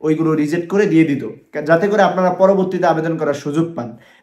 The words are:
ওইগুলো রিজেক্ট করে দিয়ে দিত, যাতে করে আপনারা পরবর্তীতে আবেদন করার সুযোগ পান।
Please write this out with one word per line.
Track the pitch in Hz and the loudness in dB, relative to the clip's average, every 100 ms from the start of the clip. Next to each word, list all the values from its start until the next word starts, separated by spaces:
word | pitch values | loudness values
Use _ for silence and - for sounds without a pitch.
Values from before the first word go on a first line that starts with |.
ওইগুলো | 156 156 160 | -2 0 0
রিজেক্ট | 151 151 175 170 | 0 0 -2 -2
করে | 196 196 | 0 2
দিয়ে | 160 | 4
দিত, | 151 139 - - _ 151 | 2 0 -6 -12 _ -8
যাতে | 147 170 202 | 0 2 2
করে | 208 | 2
আপনারা | 185 175 185 | 2 2 0
পরবর্তীতে | 175 190 190 180 180 175 | 4 4 4 0 0 0
আবেদন | 156 160 165 | 0 -2 -2
করার | 151 | -2
সুযোগ | 139 151 147 170 | -4 -4 -2 -2
পান। | - 110 - - _ | -6 -12 -14 -20 _